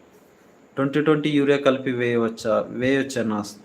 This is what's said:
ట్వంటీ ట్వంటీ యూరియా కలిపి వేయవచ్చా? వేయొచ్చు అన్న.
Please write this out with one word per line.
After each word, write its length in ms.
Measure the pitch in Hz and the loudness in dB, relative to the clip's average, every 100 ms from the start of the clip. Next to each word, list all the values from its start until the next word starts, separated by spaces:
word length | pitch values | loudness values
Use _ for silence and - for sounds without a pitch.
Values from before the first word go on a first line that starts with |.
| _ _ _ _ _ _ _ | _ _ _ _ _ _ _
ట్వంటీ 280 | - 139 147 | -4 0 2
ట్వంటీ 280 | 151 151 151 | 2 2 2
యూరియా 260 | 143 143 143 | 2 2 4
కలిపి 360 | 139 127 139 | 2 0 -2
వేయవచ్చా? 760 | 120 120 120 113 113 113 107 95 | -2 0 0 0 -2 -2 0 -2
వేయొచ్చు 520 | 117 127 139 135 120 | -2 0 0 0 -2
అన్న. 220 | 110 104 101 - | -2 -2 -6 -12